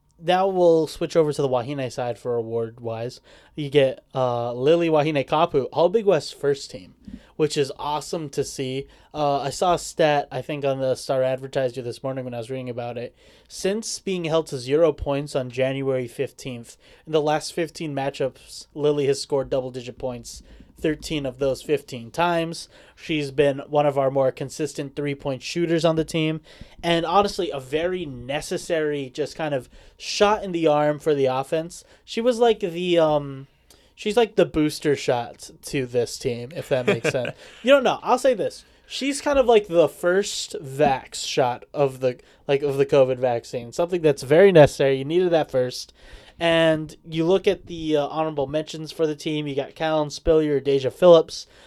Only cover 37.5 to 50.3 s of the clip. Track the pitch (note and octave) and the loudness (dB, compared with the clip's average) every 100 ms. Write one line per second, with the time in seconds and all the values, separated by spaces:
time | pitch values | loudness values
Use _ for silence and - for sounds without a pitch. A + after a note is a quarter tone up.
37.5 | - A#3 C#4 A#3 C#3 E3 B3 C4+ A3 C3+ | -4 4 4 4 0 0 2 2 0 -2
38.5 | - - _ _ - C4+ C#4 D4 C#4 A#3+ | -6 -18 _ _ -6 -6 -4 0 2 6
39.5 | A3+ G#3 E3+ D#3 - F3 F#3 G3+ - - | 4 4 4 4 2 0 2 0 -6 -8
40.5 | - C#3 C3+ C#3+ C3 - - - - B2+ | -10 -8 0 2 2 -4 -10 -4 0 0
41.5 | A#2+ - - C#3+ C3 B2+ B2 _ _ - | -2 -8 0 0 0 -2 -4 _ _ -2
42.5 | C#3+ D3 C#3 C#3 D3 C3 B2+ B2+ A#2+ - | 0 0 0 4 6 4 2 0 -2 -4
43.5 | B2+ A#2+ - F3 F3+ D#3 C#3+ B2+ D#3 G3+ | -10 -8 -4 -2 2 2 2 4 6 8
44.5 | F3 C#3+ - C#3 C3+ C3+ E3+ F#3 E3 C#3 | 10 8 6 0 0 0 0 2 2 2
45.5 | C3 B2+ - - _ - - - - E3+ | 0 -2 -4 -14 _ -20 -20 -20 -4 2
46.5 | E3 E3 D#3 D#3 - E3 D#3+ E3 F#3+ G3+ | 4 4 2 -2 -14 -8 -2 2 2 2
47.5 | G3 - E3+ D#3 D3+ C#3 D3+ D#3 D3 C3+ | -2 -6 -8 -2 0 0 -4 -4 -2 -4
48.5 | D3+ D#3 D#3+ D#3 - D#3 D3 E3 D3+ D3 | -4 -6 -10 -12 -2 -2 -2 -4 -4 -4
49.5 | C3+ C3 - D#3+ D#3 D3+ - - | -4 -6 -6 -2 0 -2 -2 2